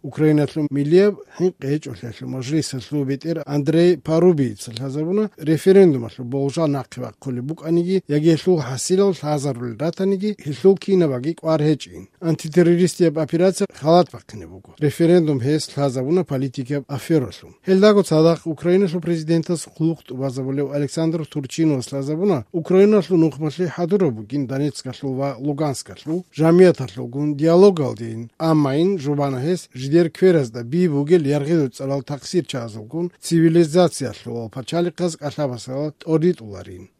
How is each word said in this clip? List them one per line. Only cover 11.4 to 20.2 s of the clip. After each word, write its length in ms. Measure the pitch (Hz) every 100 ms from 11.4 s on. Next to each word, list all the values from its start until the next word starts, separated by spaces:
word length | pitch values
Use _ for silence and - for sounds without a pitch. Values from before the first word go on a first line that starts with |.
| 160 160
հեչ, 180 | 151 147 -
ին։ 100 | 85 95 _ 170
Անտիտերորիստի 760 | 156 160 156 170 175 175 - 165 151
օպերացիա 420 | 156 165 180 185 202 -
խալատ 340 | 143 170 180
վակին 300 | 110 - - 80
բուգ։ 180 | 92 - _
Ռեֆերենդում 560 | 151 - 165 180 156 139
հես 200 | 123 151 -
հազաբունը 480 | - 143 127 131 180 160
պոլիտիկա 480 | 135 135 123 123 143 131
աֆերոսում։ 580 | 139 - 160 120 - - _ -
Հելդագո 340 | 190 208 202 185
ցադախ 360 | 156 160 165 -
Ուկրաինա 320 | 151 175 185 196
շլու 100 | 175
պրեզիդենտս 600 | 165 170 156 165 151 170 -
խլուխտ 320 | _ 160 165 - 127